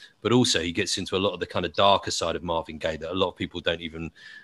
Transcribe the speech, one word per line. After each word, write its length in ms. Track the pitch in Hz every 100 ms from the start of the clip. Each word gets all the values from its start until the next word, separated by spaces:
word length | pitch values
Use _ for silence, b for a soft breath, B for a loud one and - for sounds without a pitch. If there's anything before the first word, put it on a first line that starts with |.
| b b
But 100 | 104
also 260 | 123 120 90
he 120 | 85
gets 260 | 85 95 -
into 180 | 87 95
a 40 |
lot 140 | 98
of 60 | 90
the 60 | 87
kind 180 | 101 87
of 80 |
darker 380 | - 101 95 -
side 240 | - 85 82
of 80 |
Marvin 360 | 87 82 80 78
Gaye 180 | 80 78
that 140 | 80
a 20 |
lot 160 | 92 92
of 60 | -
people 240 | 92 87
don't 200 | 85 85
even 280 | 85 80 82 B B B